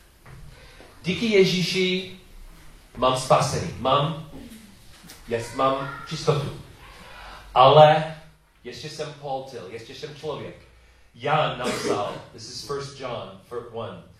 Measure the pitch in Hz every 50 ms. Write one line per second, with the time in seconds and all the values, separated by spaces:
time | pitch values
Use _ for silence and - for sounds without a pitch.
0 | - - _ _ - - - - - - - - - - - - - - - -
1 | - 165 185 - 233 226 214 196 185 170 180 185 170 - - 185 185 185 185 185
2 | - - - - - - - - - - - - - - - - - - - 117
3 | 127 127 131 131 - - 151 - 143 - - - - - - - 117 131 135 143
4 | 147 160 - - - - - - - - - - - - - - - - - -
5 | - - - - - - 117 117 117 - - 135 131 135 135 139 - - - -
6 | - - 160 156 - 156 139 - - - - - - - - - - - - -
7 | - - - - - - - - - - - 123 131 135 143 151 151 151 156 156
8 | 160 - - - - - - _ _ _ _ _ - 120 123 - 156 151 - -
9 | 151 151 147 139 147 143 135 135 135 - 120 117 - - 113 113 - - 135 -
10 | - 147 - - - 151 135 123 101 90 87 - - - - - _ _ _ _
11 | - - - 117 120 143 151 156 151 - - 120 120 - - - - - - -
12 | - - - - - - - 113 113 - - - - - 143 139 139 135 - -
13 | 135 127 120 107 95 92 95 95 - - 120 117 - - - 117 110 101 92 85
14 | - - - _